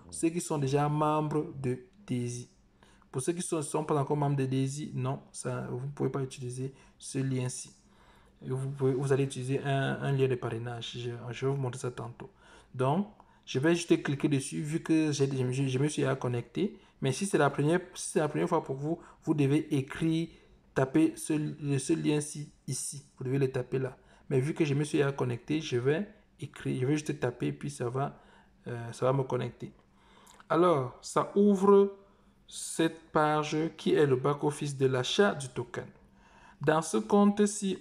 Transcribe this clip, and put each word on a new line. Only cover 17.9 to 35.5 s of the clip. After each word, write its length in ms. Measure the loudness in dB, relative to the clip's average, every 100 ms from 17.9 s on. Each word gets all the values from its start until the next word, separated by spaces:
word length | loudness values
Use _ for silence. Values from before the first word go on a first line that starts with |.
si 180 | -10 -4
c'est 80 | -2
la 80 | 0
première 200 | 0 0
fois 160 | 0
pour 120 | -2 -6
vous, 220 | -6 -6 -10 -6
vous 100 | -2
devez 380 | 2 4 2 2 -2
écrire, 520 | -2 -2 0 0 -2 -8 -20 -20 _
taper 380 | -2 2 4 4 2
ce, 180 | -4 -2 -2 -4 -2 -2
ce 140 | 0
lien-ci 580 | 0 2 0 -2 -10 -14 -14 -8
ici. 380 | -8 -8 -12 -16 -10
Vous 60 |
devez 140 | -2 0
le 140 | 0
taper 260 | -2 -4 -4
là. 180 | -4 -8 _ -18 -2
Mais 100 | 0
vu 140 | 2
que 100 | 0
je 80 | 2
me 120 | 2
suis 140 | 2 2
déjà 140 | 2
connecté, 480 | 0 -2 -4 -4 -4
je 160 | -2 0
vais 320 | 2 0 -2 -12 _ _
écrire, 400 | -16 -8 -6 -2
je 60 | 0
vais 80 |
juste 260 | 0 -2 -2
taper 280 | -4 -2 -6
et 40 |
puis 180 | -6 -10
ça 200 | -6 -4
va, 280 | -4 -6 -8 -20 -20 _ _ -12
euh, 240 | -10 -10
ça 120 | -2
va 80 | 2
me 120 | 2
connecter. 480 | 0 -2 -4 -8 -14 -16 _ _ _ -20 -20 -20 0
Alors, 480 | 4 6 4 0 -8
ça 280 | -2 0 2 6
ouvre 640 | 6 6 8 8 8 2 -18 _ _ _ -18
cette 600 | -14 -6 0 0 0 -2
page 440 | 2 4 2 2 0 -2 -2
qui 160 | 2
est 140 | 4 4
le 100 | 4
back-office 600 | 2 0 -2 -2 -6 0
de 100 | 2
l'achat 480 | 2 0 2 2
du 140 | 0
token. 380 | -6